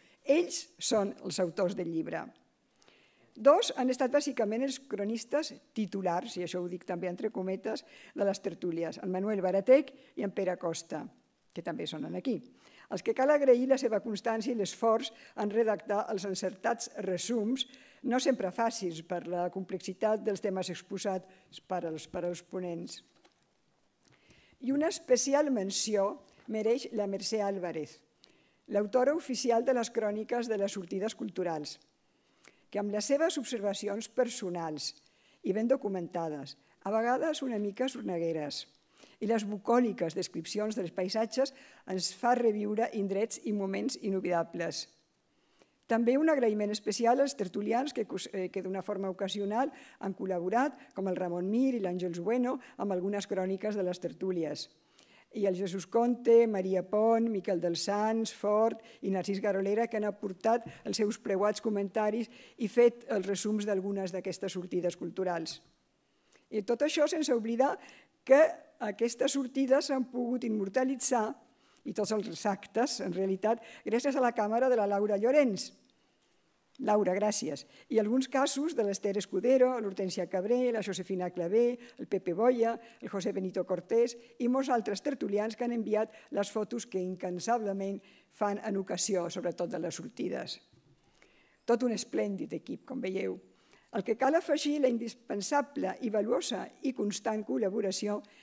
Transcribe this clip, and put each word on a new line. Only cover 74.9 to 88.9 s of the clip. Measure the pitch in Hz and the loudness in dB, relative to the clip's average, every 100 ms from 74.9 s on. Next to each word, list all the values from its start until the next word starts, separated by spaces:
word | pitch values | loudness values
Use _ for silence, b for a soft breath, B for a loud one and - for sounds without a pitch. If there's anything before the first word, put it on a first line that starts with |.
| 202 208 202 | 2 2 2
Llorens. | 226 294 269 185 - - _ _ _ _ _ _ _ _ _ - | 4 6 4 2 -6 -12 _ _ _ _ _ _ _ _ _ -6
Laura, | - 208 180 | 2 4 4
gràcies. | 185 208 - 156 - - B B | 2 2 0 -4 -8 -10 B B
I | 220 | 2
alguns | 208 254 254 | 4 2 2
casos | 269 277 269 311 | 2 0 0 -2
de | 277 | 0
l'Esther | 208 190 208 196 | 0 0 -2 -2
Escudero, | - 196 233 262 254 254 | -2 0 4 6 6 2
l'Hortensia | 208 190 190 185 175 | -4 -4 -4 -4 -2
Cabré, | 190 185 247 247 | -2 2 2 2
la | 226 | 0
Josefina | 202 185 185 185 180 | -2 -4 -4 -4 -4
Clavé, | 180 170 214 240 247 B B | -4 0 4 4 0 B B
el | - | -4
Pepe | 190 180 | -4 -2
Boya, | 170 240 247 226 226 B B | 2 4 4 2 -2 B B
el | - | -8
José | 202 196 | -4 -4
Benito | 190 185 190 | -2 -4 -2
Cortés | 180 180 - 226 233 - B B | -2 -4 0 2 2 0 B B
i | 240 | 0
molts | 254 269 | 2 2
altres | 240 214 202 | 0 0 -4
tertulians | 302 277 202 202 220 | -2 -2 -2 -2 -2
que | 214 240 | -2 -4
han | 240 | -2
enviat | 208 208 220 B B | 0 0 0 B B
les | - 196 | -4 -2
fotos | 220 208 240 - | -2 -4 -6 -6
que | 190 | -4
incansablement | 185 185 185 180 220 233 208 196 196 202 b b b | -4 -6 -6 -4 0 0 0 -4 -4 -6 b b b
fan | - 208 202 | -4 -2 -2
en | 220 196 | -2 -4
ocasió, | 190 | -2